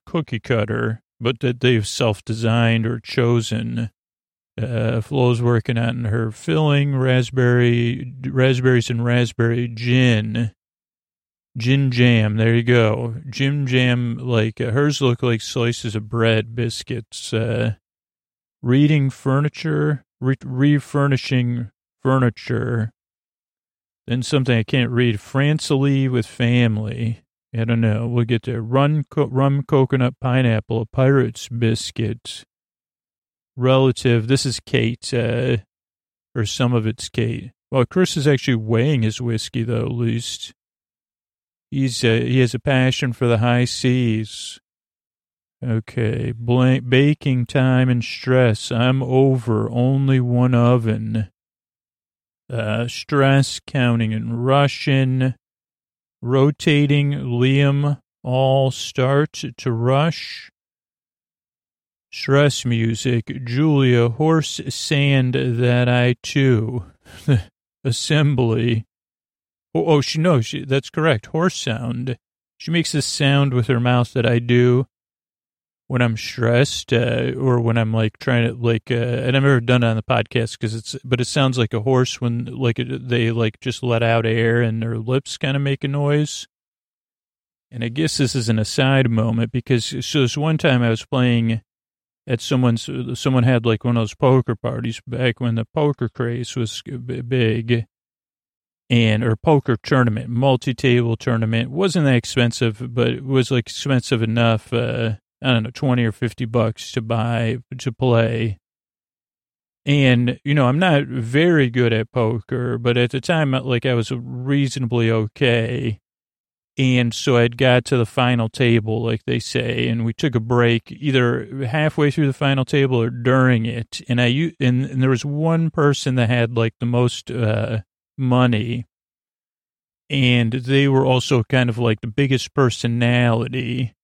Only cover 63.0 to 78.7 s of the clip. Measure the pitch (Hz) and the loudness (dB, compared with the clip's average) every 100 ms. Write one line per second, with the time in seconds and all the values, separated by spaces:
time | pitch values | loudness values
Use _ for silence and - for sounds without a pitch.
63 | 131 117 110 135 120 123 156 143 131 123 | -2 -2 -4 -8 -6 0 2 4 4 4
64 | 117 117 156 160 147 - - - - 147 | 2 2 2 2 0 -6 -8 -8 -2 0
65 | 143 135 127 131 131 117 123 123 123 123 | 2 2 2 0 -2 0 2 2 2 2
66 | 123 123 - 143 135 117 110 120 - _ | 2 0 -2 0 4 2 0 -6 -10 _
67 | _ - - 120 - _ _ _ 135 117 | _ -8 0 0 0 _ _ _ -6 -4
68 | - 151 147 131 120 117 120 113 - _ | 0 2 2 2 0 0 0 -2 -6 _
69 | _ _ _ _ _ _ _ 165 165 147 | _ _ _ _ _ _ _ -2 2 2
70 | 131 156 170 143 110 139 131 135 - - | 0 0 2 2 0 -6 -4 -4 -4 -2
71 | 160 120 - 160 180 - - 113 120 123 | 0 0 -2 -2 -2 -2 -6 -6 -6 -6
72 | 131 120 _ _ _ - - 170 156 156 | -6 -8 _ _ _ -14 -4 -2 0 -2
73 | - - 139 139 139 127 117 123 123 123 | -4 0 2 2 2 0 0 0 2 2
74 | 120 131 117 117 120 123 123 123 139 _ | 0 0 0 0 2 4 4 4 0 _
75 | _ _ _ _ _ _ _ _ - 127 | _ _ _ _ _ _ _ _ -6 -2
76 | 120 110 - - 117 120 143 - - 120 | -2 -2 -8 -4 0 2 0 -4 -2 0
77 | 120 117 123 131 135 120 117 117 110 110 | 0 -2 -4 -2 0 2 2 0 0 0
78 | 110 - - 120 117 120 117 | -2 -4 -2 0 0 -2 -2